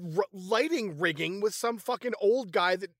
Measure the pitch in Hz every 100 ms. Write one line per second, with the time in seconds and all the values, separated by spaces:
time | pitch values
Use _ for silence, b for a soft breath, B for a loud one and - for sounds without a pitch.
0 | 175 165 - 196 185 220 311 330 208 147
1 | 170 151 165 196 214 - 233 226 - 247
2 | 247 220 202 254 202 190 180 185 190